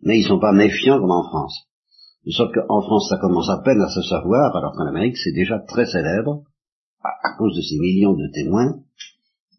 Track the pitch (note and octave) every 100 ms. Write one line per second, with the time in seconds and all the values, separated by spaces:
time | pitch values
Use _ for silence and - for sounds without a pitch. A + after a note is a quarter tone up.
0 | E2 A2 G2+ F#2+ G#2+ G2+ G#2 - B2+ C#3
1 | F#2 F2 D#2+ D#2+ D#2+ - - _ _ _
2 | _ _ - A2 A#2+ A#2 - G#2+ G2 G#2+
3 | F#2+ F#2+ F#2+ F2 E2 F#2+ - A2+ F#2+ F#2+
4 | F2 E2+ E2+ A#2 C#3+ F#2 D2 - D#2 D#2
5 | A2+ B2 - E2 F#2+ A2 - A#2 B2 F#2
6 | D#2 F#2 C3 D3 D3 _ _ _ _ _
7 | - - - - G#2+ E2+ - D2+ F2 F#2+
8 | G2+ D3 - - F#2+ G2 B2+ - - -
9 | - _ _ _ _